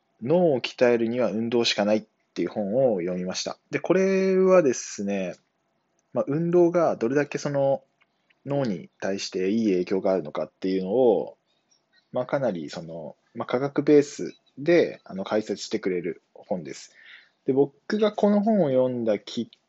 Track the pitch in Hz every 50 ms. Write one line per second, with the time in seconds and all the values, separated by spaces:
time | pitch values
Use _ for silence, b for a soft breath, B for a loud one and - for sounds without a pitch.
0 | _ _ _ - 110 123 160 180 180 165 139 120 - - - - 127 120 120 113
1 | 117 113 120 127 120 101 92 110 117 117 123 120 117 - - - 101 104 107 107
2 | 107 _ _ _ _ _ - - 85 87 - 110 104 98 107 131 135 123 107 90
3 | 85 90 90 90 90 92 90 - - - - _ _ - - 131 - - 170 190
4 | 190 196 190 190 190 190 190 185 185 185 185 180 160 131 117 - - - - -
5 | 101 101 101 98 92 90 85 - _ _ _ _ _ _ _ _ _ _ _ _
6 | _ _ - 123 110 - 139 156 170 170 170 180 175 170 175 175 165 135 - -
7 | 113 117 135 147 143 143 - 143 - 147 143 139 139 139 135 131 _ _ _ _
8 | _ _ _ _ _ _ _ _ - 135 143 139 135 117 95 82 - - _ -
9 | - 95 98 95 - - - 95 92 95 107 117 113 107 92 90 90 - 104 95
10 | 90 98 95 92 78 76 - 78 78 - _ - - 95 95 95 92 92 104 127
11 | 131 120 101 80 60 - - _ _ _ _ _ _ _ _ _ _ _ _ _
12 | _ _ - 123 123 - 147 143 135 117 95 85 76 71 - 90 82 82 82 82
13 | 78 71 - _ _ _ - 117 117 - - 123 139 139 - 143 143 151 151 147
14 | 139 - - - - - - _ _ _ _ - 143 160 175 165 117 71 - -
15 | _ - 92 92 98 - 107 107 107 - 104 - - - - 107 - 98 90 87
16 | 87 87 - - _ _ _ - - - 104 90 78 67 65 - - - B B
17 | B B B B B B B B - - 131 135 143 139 _ _ _ - 214 208
18 | 220 208 208 - - 202 208 208 202 226 220 202 165 139 131 127 127 127 127 120
19 | 117 110 104 98 - - - 120 110 - - _ _